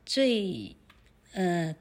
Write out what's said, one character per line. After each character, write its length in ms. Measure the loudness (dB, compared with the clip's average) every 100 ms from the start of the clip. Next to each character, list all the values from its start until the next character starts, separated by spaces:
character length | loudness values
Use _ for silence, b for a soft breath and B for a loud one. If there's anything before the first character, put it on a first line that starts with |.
| -4
最， 680 | 2 2 2 -2 -6 -10 -16 -20 -20 _ _ -12
呃， 420 | -2 0 2 -2 -4